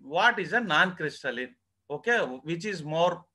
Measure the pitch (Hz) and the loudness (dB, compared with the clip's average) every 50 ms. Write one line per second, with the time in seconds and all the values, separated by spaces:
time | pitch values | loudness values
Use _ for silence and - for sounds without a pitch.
0 | - 135 151 180 214 240 226 220 175 147 202 240 233 185 151 160 185 185 185 - | -12 -4 0 4 4 4 4 2 -4 0 -2 -2 0 2 4 4 4 4 0 -4
1 | 156 143 - - - 131 120 123 127 123 - _ _ _ _ _ _ - 147 143 | -6 -6 -6 -6 -8 -6 -6 -6 -8 -10 -10 _ _ _ _ _ _ -10 -10 -6
2 | - 233 240 220 165 127 127 131 - 156 170 170 196 214 196 165 143 151 156 165 | 0 0 2 2 0 -2 -4 -10 -6 -8 -6 -6 -4 -6 -6 -6 -6 -4 0 2
3 | 175 180 175 170 - _ | 2 2 2 -2 -12 _